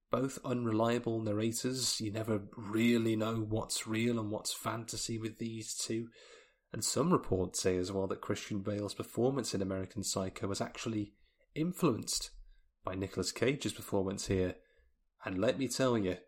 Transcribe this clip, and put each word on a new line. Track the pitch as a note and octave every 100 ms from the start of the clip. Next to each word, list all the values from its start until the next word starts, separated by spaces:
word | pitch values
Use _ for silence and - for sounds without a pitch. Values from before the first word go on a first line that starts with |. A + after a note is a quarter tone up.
| _
Both | A#2+ C3+ -
unreliable | - B2 A#2 A2 A#2 A#2+ A#2+ A2+
narrators, | A2 G#2 A2+ A#2 B2+ B2+ A#2+ -
you | A2
never | G#2+ A2 G#2+ G2+ -
really | G2+ A2 A#2 A#2+ A2+ A2
know | G#2+ A2+
what's | G#2+ A2 - - A#2
real | A2 A#2 A#2
and | G#2+
what's | G#2+ -
fantasy | - A2+ A2+ A2+ A2 - A2+
with | A2 G#2
these | A2+ A2+ G#2+ -
two. | - A2+ A#2 - - - - _ _
And | -
some | - - D#3+
reports | D#3 - F#2+ F2+ -
say | F#2+ F2+
as | G#2
well | G2 F#2+
that | -
Christian | - G#2 - G#2+
Bale's | G2 G#2 G2+ -
performance | A2 - B2 C#3 A2+
in | G2
American | F#2+ F#2+ F#2+ -
Psycho | F#2+ - F#2+ - G2
was | G2
actually | - - A2+ A2 G#2 - _ _ _
influenced | D3 E3+ E3+ E3+ G#2+ - - - - - - _ _
by | - F#2
Nicolas | F#2+ - F2
Cage's | - A#2 C#3+ A2
performance | - - G2+ F#2+ G2 -
here. | G2 F2+ - _ _ _ _ _ _ A2
And | F#2
let | A2 -
me | B2+
tell | - C3 A#2
you, | F#2+ F2+